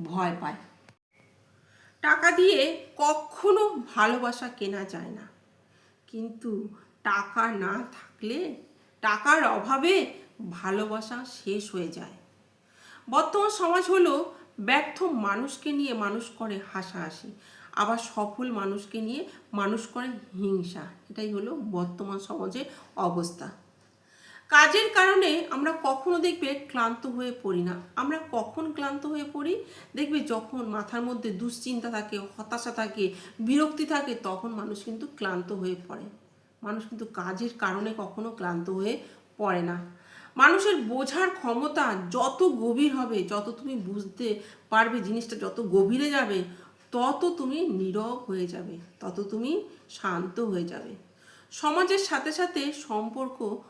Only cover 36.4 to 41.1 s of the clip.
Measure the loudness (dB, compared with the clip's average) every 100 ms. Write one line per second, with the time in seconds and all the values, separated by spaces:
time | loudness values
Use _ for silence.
36.4 | _ _ -8 -8 -8 -10 -10 -8 -6 -4
37.4 | -6 -2 -2 -2 -4 -4 -8 -8 -8 -6
38.4 | -4 -2 -2 -2 -2 -2 -8 -20 _ -4
39.4 | 0 0 0 -4 -8 -16 -20 -20 -8 6
40.4 | 8 8 4 2 0 -2 -2